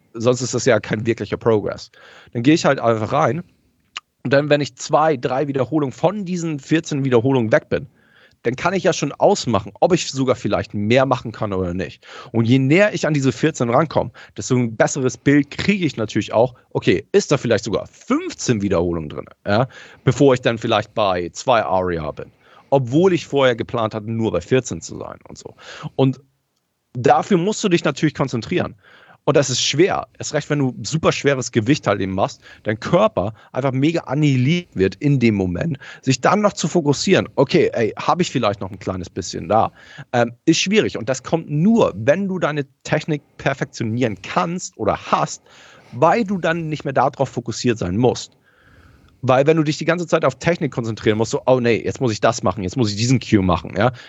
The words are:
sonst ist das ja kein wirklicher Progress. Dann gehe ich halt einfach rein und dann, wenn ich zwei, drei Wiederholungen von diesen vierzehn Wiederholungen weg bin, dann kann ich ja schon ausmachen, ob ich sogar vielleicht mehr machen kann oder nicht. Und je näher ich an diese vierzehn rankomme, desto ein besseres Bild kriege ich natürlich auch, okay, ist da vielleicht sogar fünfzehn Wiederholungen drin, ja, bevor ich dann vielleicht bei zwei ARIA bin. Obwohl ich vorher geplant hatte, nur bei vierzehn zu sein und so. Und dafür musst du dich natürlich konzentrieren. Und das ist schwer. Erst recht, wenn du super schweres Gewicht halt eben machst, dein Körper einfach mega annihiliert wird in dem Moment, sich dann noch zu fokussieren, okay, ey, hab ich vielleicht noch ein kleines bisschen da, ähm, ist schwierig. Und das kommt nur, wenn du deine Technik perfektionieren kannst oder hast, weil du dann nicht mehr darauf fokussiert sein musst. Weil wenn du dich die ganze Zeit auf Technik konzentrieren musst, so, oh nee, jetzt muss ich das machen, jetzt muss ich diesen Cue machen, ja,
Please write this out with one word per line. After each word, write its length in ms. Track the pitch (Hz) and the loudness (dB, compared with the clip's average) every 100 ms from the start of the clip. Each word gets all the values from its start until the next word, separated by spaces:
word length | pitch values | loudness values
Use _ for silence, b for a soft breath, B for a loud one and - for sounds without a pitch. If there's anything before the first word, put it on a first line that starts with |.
| _ | _
sonst 260 | 117 113 123 | -4 0 0
ist 140 | 127 | -2
das 100 | 123 | -2
ja 160 | 131 110 | 2 2
kein 240 | - 107 | 0 -4
wirklicher 320 | 104 113 104 - | -2 -4 -4 -4
Progress. 540 | 117 107 90 - - _ B B B | 0 0 0 -8 -14 _ B B B
Dann 100 | 123 | -2
gehe 120 | 123 | 4
ich 100 | 156 | 4
halt 160 | 165 139 | 4 2
einfach 320 | 117 110 107 | 2 0 0
rein 300 | 139 147 156 - _ _ _ _ - - _ | 0 0 -2 -8 _ _ _ _ -18 -18 _
und 80 | 120 | 0
dann, 160 | 139 147 | 2 4
wenn 140 | 147 | 2
ich 140 | 135 - | 0 -8
zwei, 420 | - 147 160 135 | 0 2 2 0
drei 280 | 123 131 147 | -2 -4 -2
Wiederholungen 460 | 135 120 156 139 | -2 -2 -2 -2
von 320 | - 165 208 | 0 0 0
diesen 340 | 175 180 165 147 | -4 -4 -4 -6
vierzehn 460 | - 156 - 147 | -2 -2 0 -2
Wiederholungen 480 | 135 120 131 135 110 | 2 2 4 2 2
weg 160 | 151 - | 0 0
bin, 180 | 87 - b b b b b | -6 -6 b b b b b
dann 120 | 123 131 | -6 -2
kann 160 | 175 | -2
ich 120 | 190 | 0
ja 100 | 190 | 0
schon 180 | - 143 | 0 -4
ausmachen, 600 | - 160 202 131 101 104 - | 2 2 2 0 -2 -2 -2
ob 120 | 170 | 2
ich 180 | 175 - | 2 0
sogar 260 | 135 131 113 | -2 0 0
vielleicht 360 | 110 104 107 | -2 -2 -4
mehr 320 | 107 104 127 | -4 2 2
machen 280 | 135 123 120 | 2 0 -4
kann 200 | - 110 | -8 -6
oder 220 | 95 90 | -4 -4
nicht. 320 | 90 90 - B B B | -4 -8 -10 B B B
Und 140 | 113 117 | 0 4
je 120 | 135 | 4
näher 360 | 131 175 208 | 4 4 2
ich 120 | 170 156 | 0 -2
an 60 | |
diese 180 | 147 135 | 0 0
vierzehn 380 | - 156 - 117 | 0 0 0 0
rankomme, 440 | 127 165 - - - B - | 2 2 0 -4 -6 B -10
desto 180 | - 127 | -2 0
ein 180 | 117 | 0
besseres 440 | 107 127 143 127 - | 0 0 0 -4 -2
Bild 320 | 143 143 139 | 2 2 2
kriege 340 | - - 202 | -2 -2 0
ich 140 | 156 - | -2 -2
natürlich 340 | 104 113 98 | -4 -4 0
auch, 220 | 107 127 - b | 2 0 -2 b
okay, 360 | - - 87 - | -4 0 0 2
ist 180 | 202 - | 0 2
da 60 | 139 | 0
vielleicht 280 | 123 104 | 0 -2
sogar 220 | - 98 - | 0 -4 -6
fünfzehn 760 | - - 285 359 - - 110 | -10 -4 -4 -4 -6 -2 -2
Wiederholungen 480 | 101 87 87 85 73 | 0 0 -2 -4 -8
drin, 160 | 73 - - - | -12 -14 -12 -2
ja, 220 | 104 135 B B B | 0 0 B B B
bevor 300 | 139 123 139 | -2 4 6
ich 80 | 123 | 4
dann 160 | 127 117 | 2 -2
vielleicht 380 | 117 107 - | 0 0 0
bei 340 | - 101 90 85 | -2 0 0 -4
zwei 280 | - 131 117 | -6 0 2
ARIA 480 | 73 92 92 82 76 | 2 0 0 -2 -6
bin. 220 | - - _ b b b | -10 -14 _ b b b
Obwohl 420 | 139 117 147 185 | 0 2 4 4
ich 160 | 170 - | 2 0
vorher 260 | 139 131 | 2 2
geplant 400 | 113 - 120 110 | 2 -2 -4 -4
hatte, 160 | 110 107 | -4 -6
nur 220 | 113 110 | -2 -2
bei 80 | 90 | -2
vierzehn 400 | - 131 - 82 | 0 0 0 -8
zu 180 | - - | -10 -12
sein 200 | - - - | -12 -16 -20
und 100 | - | -20
so. 160 | - - B B 151 | -20 -20 B B -8
Und 260 | - 135 131 _ _ _ _ _ _ _ | 0 0 0 _ _ _ _ _ _ _
dafür 440 | 127 - 156 - 185 | 0 4 4 2 0
musst 240 | 190 214 | 0 -2
du 60 | 208 | 0
dich 160 | 175 | 0
natürlich 280 | 165 135 156 | 0 0 -2
konzentrieren. 600 | - 135 120 - 175 - - b b b b | 0 -4 -4 -4 -4 -4 -10 b b b b
Und 140 | - 139 | 2 2
das 140 | 139 | 2
ist 100 | 127 | 0
schwer. 480 | - 143 185 73 - - | 0 2 2 0 -6 -12
Erst 160 | - | -6
recht, 160 | 147 - | -6 -2
wenn 80 | 147 | -2
du 160 | 131 113 | -2 -4
super 300 | 107 160 175 | -6 -2 0
schweres 400 | - 139 135 - | 0 0 0 -2
Gewicht 340 | 120 107 151 - | 0 2 0 0
halt 140 | 101 | -2
eben 120 | 98 | -2
machst, 300 | 95 123 - B B | -2 -2 -4 B B
dein 140 | 104 110 | -6 -6
Körper 560 | - 175 214 - 98 - b | 0 2 2 0 -4 -6 b
einfach 180 | 127 135 | -4 -2
mega 300 | 131 147 165 | 0 0 -2
annihiliert 680 | - 139 147 131 123 175 175 | -2 0 2 2 2 0 -2
wird 220 | - 95 - | 0 -2 0
in 240 | 147 139 | 0 4
dem 160 | 117 101 | 4 2
Moment, 420 | 92 87 165 139 B B | 0 -2 -4 -6 B B
sich 180 | - 131 | -2 0
dann 200 | - 196 | 2 2
noch 140 | 208 | 0
zu 120 | - 165 | 0 -2
fokussieren, 640 | 175 147 135 - 156 95 - | 0 0 0 2 2 2 0
okay, 340 | 139 170 110 | 2 2 2
ey, 200 | 113 110 - | 0 -2 -2
hab 240 | - 160 | 0 0
ich 120 | 175 | 0
vielleicht 280 | 139 107 101 | 0 -2 -2
noch 100 | 98 | -8
ein 60 | 98 | -10
kleines 300 | - 95 87 | -8 -6 -8
bisschen 380 | - - 92 85 | -8 -8 -8 0
da, 220 | 107 98 - B B B | 2 2 -2 B B B
ähm, 200 | 123 120 120 | 0 0 0
ist 140 | - 160 | 0 2
schwierig. 400 | 190 214 110 101 | 2 2 0 -2
Und 100 | 110 | -6
das 140 | 131 | -6
kommt 260 | - 165 - | -4 -4 -2
nur, 440 | 151 196 226 95 90 | 0 4 4 2 2
wenn 300 | 113 190 196 | 0 0 0
du 140 | 185 | -4
deine 260 | 156 151 135 _ | -4 -4 -6 _
Technik 400 | - 156 - 151 - - | -4 -2 -2 -6 -6 -6
perfektionieren 840 | 143 135 139 - 117 117 123 95 | -4 -4 -6 -6 -4 -2 -2 -4
kannst 540 | - 185 170 180 - - | -6 -2 -2 -4 -10 -6
oder 200 | 104 - | -2 -2
hast, 460 | - 185 151 - _ B B B B | -2 -2 -2 -8 _ B B B B
weil 320 | 120 160 214 | 0 2 4
du 140 | 202 196 | 0 -2
dann 300 | 165 170 156 | -2 -2 -4
nicht 160 | 147 | -6
mehr 100 | 151 | -4
darauf 340 | 131 135 127 131 | 0 0 0 -4
fokussiert 500 | - 117 - 123 113 | -4 -8 -4 -2 -2
sein 180 | 90 98 | -2 0
musst. 400 | 123 95 - _ b b b b b b b b | 0 0 -6 _ b b b b b b b b
Weil 240 | 123 127 143 | 2 4 4
wenn 100 | 160 | 2
du 60 | |
dich 140 | 151 147 | 0 -2
die 80 | 165 | -2
ganze 200 | 175 165 | -2 0
Zeit 200 | 160 147 | 0 0
auf 100 | - | -2
Technik 340 | 170 175 143 | -2 -2 -2
konzentrieren 460 | - 113 107 117 107 | -4 -6 -2 0 0
musst, 160 | 117 | 0
so, 80 | 143 - | -2 2
oh 120 | 131 | 2
nee, 240 | 120 104 | 2 0
jetzt 180 | - - | -2 -2
muss 120 | 127 | -2
ich 80 | 107 | 0
das 220 | 120 117 | 0 0
machen, 200 | 104 104 | -2 -2
jetzt 140 | 90 135 | -4 -2
muss 140 | 107 | -2
ich 60 | 104 | 0
diesen 220 | 120 131 | 2 0
Cue 240 | - 104 | 2 2
machen, 300 | 92 85 - - | 2 0 -2 -2
ja, 140 | 120 - | -2 -2